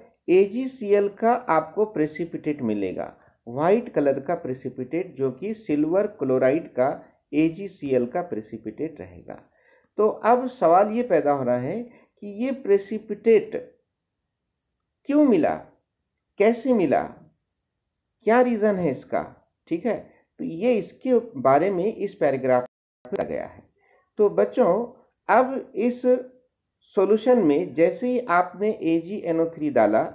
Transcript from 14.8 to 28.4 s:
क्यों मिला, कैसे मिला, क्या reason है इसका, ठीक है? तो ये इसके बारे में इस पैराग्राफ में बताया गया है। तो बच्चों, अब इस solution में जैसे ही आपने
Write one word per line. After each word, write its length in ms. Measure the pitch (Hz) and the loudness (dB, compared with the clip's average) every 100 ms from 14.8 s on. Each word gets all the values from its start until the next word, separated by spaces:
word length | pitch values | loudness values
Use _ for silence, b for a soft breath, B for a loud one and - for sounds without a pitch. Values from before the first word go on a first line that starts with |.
| _ _ - | _ _ -2
क्यों 140 | 294 285 | 2 4
मिला, 280 | 190 104 78 - _ _ _ _ _ _ - | 4 2 -2 -10 _ _ _ _ _ _ 2
कैसे 340 | 208 233 269 | 2 2 0
मिला, 280 | 233 156 90 80 - _ _ _ _ _ _ _ _ _ _ 214 | 0 2 0 -2 -12 _ _ _ _ _ _ _ _ _ _ 2
क्या 160 | 240 | 2
reason 340 | 247 226 214 190 | 2 2 0 0
है 160 | 165 | -2
इसका, 300 | 123 - 85 76 - _ _ _ | -4 -6 -6 -6 -16 _ _ _
ठीक 180 | 175 233 | -4 -4
है? 120 | 180 b b b - | -6 b b b -12
तो 40 | |
ये 300 | 165 165 233 | -10 -2 0
इसके 460 | 220 - - 262 240 - 135 | 0 -4 -8 0 0 0 0
बारे 300 | 131 139 190 | 4 4 2
में 140 | 180 202 | 0 -4
इस 300 | 214 196 - | -4 -8 -2
पैराग्राफ 460 | 147 135 127 123 | -2 0 2 0
में 500 | 123 _ _ _ - | 0 _ _ _ -10
बताया 180 | - - | -8 -6
गया 160 | 76 - | -8 -10
है। 180 | - _ _ _ _ _ - | -16 _ _ _ _ _ 0
तो 100 | 208 | 2
बच्चों, 560 | 170 208 277 202 196 240 b b _ - | 2 0 2 2 2 -4 b b _ 2
अब 420 | 220 254 269 - - | 2 2 -4 -8 -4
इस 260 | 240 247 247 254 - _ _ _ _ _ _ - | -2 0 0 0 -2 _ _ _ _ _ _ 0
solution 420 | 190 214 180 226 | 2 2 4 4
में 340 | 160 143 180 | 4 2 -2
जैसे 340 | 127 175 175 247 | 2 2 2 -2
ही 120 | 247 | -2
आपने 500 | 247 - | 2 0